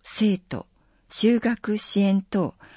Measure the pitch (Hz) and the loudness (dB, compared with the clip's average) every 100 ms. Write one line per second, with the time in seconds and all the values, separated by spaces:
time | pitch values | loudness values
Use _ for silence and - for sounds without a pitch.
0 | - - 214 185 - 113 - _ _ _ | -12 0 2 0 -4 -12 -12 _ _ _
1 | - - 220 240 240 233 - 214 - 202 | -14 0 2 2 0 -4 -4 -4 -2 0
2 | 196 196 190 202 160 - - | 2 2 0 -2 -2 -6 -20